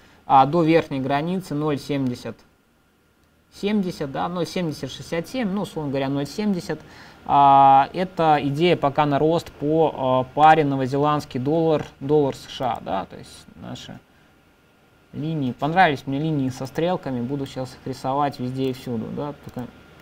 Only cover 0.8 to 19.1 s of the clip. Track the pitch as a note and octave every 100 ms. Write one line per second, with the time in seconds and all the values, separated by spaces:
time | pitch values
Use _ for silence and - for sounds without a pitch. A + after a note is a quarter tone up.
0.8 | D#3 C#3 C3 C#3+ E3 F#3 F#3 D3 D3+ C#3+
1.8 | - C#3+ C3 B2 A#2 G#2+ _ _ _ _
2.8 | _ _ _ _ _ _ _ - G3+ G#3
3.8 | F3+ - C#3+ C3+ F3+ F3+ E3 F#3+ E3+ C#3+
4.8 | - - C3 E3+ E3 B3+ G#3+ G3+ F3+ -
5.8 | D3 C3+ C3+ C#3+ C#3+ - G#3+ F3+ - D#3
6.8 | - - - - - C#3+ C#3 C3+ C3+ C#3
7.8 | C#3 - F#3 - D#3+ D3 C#3 C#3 F3 D#3
8.8 | C#3+ C3+ D3 C#3 D3+ E3 - - D3 D#3
9.8 | D#3 - C3 B2+ B2+ - D#3 D#3+ C#3+ C3+
10.8 | C3 C#3 D3 D3 - C3 B2+ E3 D#3+ D3+
11.8 | - - C3+ D3+ C#3 B2+ - - C3 -
12.8 | - F#3+ F3+ - - - - - A#2 B2
13.8 | - - _ _ _ _ _ _ _ _
14.8 | _ _ _ C3 D3+ D#3+ C3 A#2 C#3+ F3
15.8 | F3 C3 - C#3 D#3+ D3+ C3 B2+ C3 -
16.8 | E3 F3+ C#3 B2+ A#2+ C#3+ C3+ - B2+ -
17.8 | - B2+ C3 C#3 C#3+ C3+ B2+ C3 C3 B2+
18.8 | - A#2 -